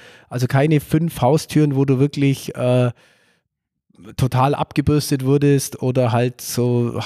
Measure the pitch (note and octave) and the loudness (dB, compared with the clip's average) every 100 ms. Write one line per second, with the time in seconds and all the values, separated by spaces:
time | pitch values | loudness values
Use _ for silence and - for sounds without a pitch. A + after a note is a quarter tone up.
0 | - - _ B2 B2+ C3+ D3+ D3+ - - | -20 -20 _ -6 0 2 2 2 0 -2
1 | E3 - B2+ D#3 - D3+ D3+ C3+ C#3 B2+ | -2 0 2 2 0 0 2 2 0 2
2 | C#3+ - C#3 C3 - - B2+ B2+ B2 - | 0 0 0 -2 -6 -4 0 2 0 -4
3 | _ _ _ _ _ _ _ _ _ _ | _ _ _ _ _ _ _ _ _ _
4 | F#2 A#2 B2+ B2+ C3 C#3+ D#3 - C#3 D3+ | -16 -4 -2 0 0 0 -4 -2 0 0
5 | - C#3+ C3 C#3+ C#3+ C#3 - - B2+ B2+ | 0 -2 0 2 4 2 0 -6 -4 0
6 | B2 A#2 B2 - - - B2 A#2+ A#2+ A#2 | 0 0 -2 -4 -8 -2 0 0 -2 -4